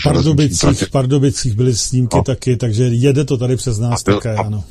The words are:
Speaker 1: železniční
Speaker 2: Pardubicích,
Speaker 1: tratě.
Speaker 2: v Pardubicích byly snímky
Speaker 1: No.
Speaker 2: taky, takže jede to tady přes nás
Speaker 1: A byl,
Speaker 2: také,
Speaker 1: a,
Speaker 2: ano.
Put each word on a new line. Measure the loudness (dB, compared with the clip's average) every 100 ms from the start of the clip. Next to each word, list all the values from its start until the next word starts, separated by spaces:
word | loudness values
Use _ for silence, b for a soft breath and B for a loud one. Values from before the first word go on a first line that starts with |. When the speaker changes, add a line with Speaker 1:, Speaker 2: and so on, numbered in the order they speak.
Speaker 1:
železniční | 0
Speaker 2:
Pardubicích, | 2 2 2 2 0
Speaker 1:
tratě. | 0 0 -2
Speaker 2:
v |
Pardubicích | -2 2 2 2 0 -2
byly | 0 0 0
snímky | 0 0 0 0
Speaker 1:
No. |
Speaker 2:
taky, | 0 -2 -2 -2
takže | 0 0
jede | 2 2 2 2
to | 0 0
tady | 0 -2
přes | -2 -2
nás | -2 -2
Speaker 1:
A |
byl, | 0
Speaker 2:
také, | -2 -2
Speaker 1:
a, | -4
Speaker 2:
ano. | -4 -6 -4